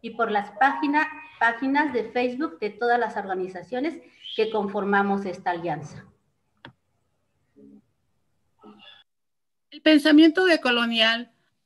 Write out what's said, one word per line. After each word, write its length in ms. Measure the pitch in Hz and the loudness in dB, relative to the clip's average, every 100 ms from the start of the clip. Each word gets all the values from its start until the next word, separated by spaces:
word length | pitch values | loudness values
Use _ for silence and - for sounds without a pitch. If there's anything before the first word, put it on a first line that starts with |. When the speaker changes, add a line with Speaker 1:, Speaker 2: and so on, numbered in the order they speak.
Speaker 1:
y 100 | 233 | -14
por 200 | 233 220 | -6 -2
las 200 | 208 202 | -2 -4
página-, 560 | - 269 277 302 294 311 - - - | 0 0 0 -2 -2 -2 -6 -20 -2
páginas 540 | 226 233 269 277 302 | -2 0 -2 0 0
de 120 | 247 | -2
Facebook 540 | 214 247 247 247 311 - | -4 -2 -2 -2 -8 -6
de 120 | 208 | -10
todas 280 | 202 240 240 | -4 -2 0
las 180 | 226 214 | -2 -6
organizaciones 840 | 196 185 185 185 - 247 294 - - _ - | -6 -6 -6 -10 -10 -6 -6 -6 -18 _ -16
que 160 | - 220 | -4 -2
conformamos 760 | 220 202 208 196 202 202 196 196 | -2 -4 -4 0 0 0 -2 -4
esta 240 | 175 - | -8 -6
alianza. 560 | 175 170 151 - - - _ _ _ _ _ - _ _ _ _ _ _ _ _ _ - - _ _ _ _ _ _ _ _ 107 104 - - _ _ _ _ _ _ _ | -6 -6 -8 -10 -18 -20 _ _ _ _ _ -20 _ _ _ _ _ _ _ _ _ -20 -20 _ _ _ _ _ _ _ _ -20 -20 -20 -20 _ _ _ _ _ _ _
Speaker 2:
El 120 | 294 | -2
pensamiento 640 | 311 311 302 302 320 320 370 | 4 6 6 8 8 6 2
decolonial 840 | 311 254 240 233 233 220 233 240 _ _ _ | 2 2 0 0 2 2 0 -6 _ _ _